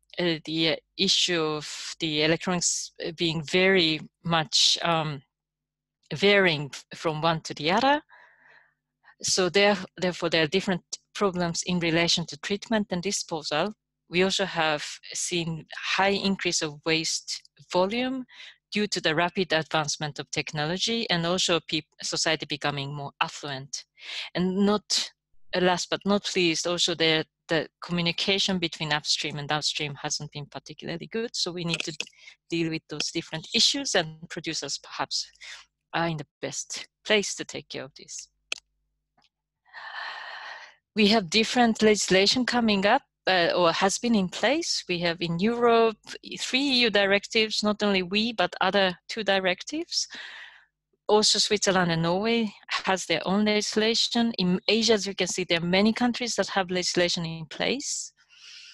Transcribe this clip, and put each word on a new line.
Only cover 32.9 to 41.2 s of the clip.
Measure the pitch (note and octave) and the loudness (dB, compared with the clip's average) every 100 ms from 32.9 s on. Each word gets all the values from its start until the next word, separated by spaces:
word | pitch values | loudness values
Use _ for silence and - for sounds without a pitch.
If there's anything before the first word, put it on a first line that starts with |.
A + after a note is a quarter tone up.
| D3 - | -6 -6
different | E3+ - D#3+ G3 | -6 -8 -10 -4
issues, | A#3 - C#4 C#4 G3 | 0 2 0 0 0
and | D#3+ D#3 F3 | 0 -8 -12
producers | - D#3+ D3+ C#3 - | -10 -6 -6 -6 -8
perhaps | - - C#3 - - - - - - _ _ | -10 -8 -4 -4 -8 -14 -20 -18 -20 _ _
are | D#3 E3+ | -2 -2
in | D#3 | -4
the | C#3+ - | -8 -10
best | C#3 C#3 - - - _ - | -10 -8 -10 -12 -14 _ 0
place | G#3+ G3 - | 0 0 -6
to | |
take | D#3 C#3 - | -10 -12 -10
care | C#3 | -12
of | C3 - | -12 -16
this. | - - - _ - - _ _ _ _ _ _ _ _ _ _ _ - - - - - - - - - - _ _ G#3 | -18 -16 -16 _ -14 -14 _ _ _ _ _ _ _ _ _ _ _ -18 -14 -12 -12 -12 -14 -14 -14 -16 -20 _ _ 4
We | G3+ | 6
have | A3 | 6